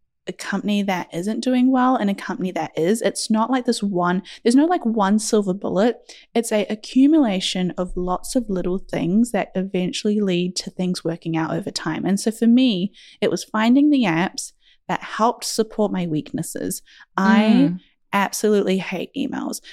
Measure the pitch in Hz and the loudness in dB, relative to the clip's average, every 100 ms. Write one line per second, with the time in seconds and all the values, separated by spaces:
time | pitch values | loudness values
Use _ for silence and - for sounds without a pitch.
0 | _ _ - - - 202 208 202 196 180 | _ _ -14 -12 -6 -4 0 0 0 -2
1 | - 170 196 220 254 254 254 262 254 254 | -4 -6 -4 -4 0 2 4 4 2 2
2 | 202 196 - 226 180 170 156 - 165 226 | 0 -2 -6 -6 -4 -4 -6 -2 0 2
3 | 202 - - 220 240 262 240 233 202 175 | 0 -2 -2 0 0 0 0 -2 -2 0
4 | 175 180 - - 233 254 330 349 233 220 | 0 0 -4 -4 2 4 4 2 -2 0
5 | 196 214 - 214 196 196 - 180 233 226 | 2 2 2 0 0 -2 -2 0 0 0
6 | - - _ 233 233 214 196 214 - 254 | -10 -20 _ -2 0 -2 -2 -6 -2 4
7 | 277 320 240 185 - 185 185 - 180 - | 6 6 4 0 -2 -2 -2 -2 -6 -4
8 | 180 180 - 262 220 180 175 190 - - | -4 -4 -2 -4 -2 -2 -2 -4 -4 -4
9 | 160 208 240 196 - 190 190 185 180 - | 0 2 2 0 -2 -4 -4 -2 -4 -2
10 | 214 208 196 175 180 - - - 185 180 | -2 0 0 0 -2 -4 -10 -6 -4 -2
11 | 165 165 165 160 160 165 - - 165 156 | -4 -6 -4 -4 -2 -4 -6 -8 -6 -4
12 | 180 196 226 214 233 240 262 185 185 - | -2 0 -2 0 4 6 4 2 -4 -8
13 | - - 202 180 - 220 226 269 294 277 | -20 -4 -2 -2 -4 0 4 4 4 4
14 | 208 160 185 - - _ _ _ - 180 | 2 2 0 -4 -14 _ _ _ -8 -8
15 | - - 226 - - - 220 - 202 190 | -6 0 0 0 -6 -2 -2 0 -2 -2
16 | 170 151 - 175 - - - - _ - | -2 -4 -4 -8 -8 -6 -8 -8 _ -20
17 | - - 196 214 214 240 285 180 _ _ | -10 0 4 4 6 6 4 0 _ _
18 | - 202 196 - 214 202 190 190 - 175 | -4 -2 0 0 2 2 2 0 -2 -8
19 | - - - - - - - | -8 -6 -6 -6 -8 -10 -14